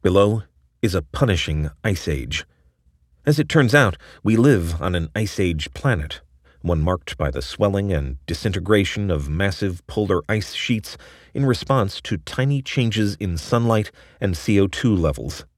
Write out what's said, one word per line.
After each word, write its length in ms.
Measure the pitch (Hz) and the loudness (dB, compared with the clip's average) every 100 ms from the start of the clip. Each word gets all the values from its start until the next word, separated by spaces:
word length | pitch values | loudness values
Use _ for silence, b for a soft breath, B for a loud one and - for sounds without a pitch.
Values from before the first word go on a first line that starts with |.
Below 420 | 98 92 101 110 - _ _ _ | 4 4 4 2 -6 _ _ _
is 140 | 113 90 | -2 -2
a 60 | |
punishing 680 | 78 - 127 87 - 76 73 - | -4 0 2 2 0 -4 -4 -4
ice 240 | 110 95 - | -4 -2 -2
age. 380 | 73 60 71 - _ _ _ _ _ _ _ | -4 -4 -8 -10 _ _ _ _ _ _ _
As 140 | - 151 | -2 0
it 100 | 151 | 2
turns 280 | 165 127 147 | 2 4 6
out, 220 | 117 - B B | 4 0 B B
we 120 | 101 110 | 2 4
live 460 | 131 113 82 80 | 6 4 2 -4
on 140 | 80 87 | -2 -2
an 160 | 80 | -2
ice 260 | 104 107 - | -4 -4 -2
age 320 | 95 80 - - | -2 -2 -6 -4
planet, 460 | 143 104 76 - _ _ b b | -2 -2 -4 -12 _ _ b b
one 180 | 87 85 | -2 0
marked 380 | 78 90 - - | 2 0 -4 -4
by 100 | 73 | -4
the 140 | 65 | -4
swelling 500 | - - 104 98 101 | -8 0 0 2 0
and 240 | 85 65 67 - | -2 -2 -8 -8
disintegration 840 | 82 110 90 87 107 95 - 101 | -4 -4 -4 2 2 2 -2 -2
of 180 | 80 71 | -2 -2
massive 560 | 76 98 - 101 87 - | -2 -2 -2 -6 -6 -8
polar 380 | - 101 90 - | -4 0 -2 0
ice 260 | 110 98 | -4 -4
sheets 440 | - - 113 - - B B B | -8 -4 -4 -4 -18 B B B
in 140 | - 135 | -4 0
response 560 | 120 - 135 101 - | 0 0 0 0 -4
to 160 | - - | -8 -8
tiny 460 | - - 135 143 | -6 -2 0 0
changes 500 | 131 - 117 107 104 98 | -2 0 0 2 -2 -2
in 180 | 98 85 | -4 -4
sunlight 540 | - 120 117 110 104 b b b | 0 0 4 2 0 b b b
and 160 | 101 87 | -4 -2
C 240 | - 101 | 2 4
O 60 | 98 | 4
two 300 | - 123 98 | 2 2 2
levels. 500 | 80 67 60 - - | 2 -2 -6 -10 -16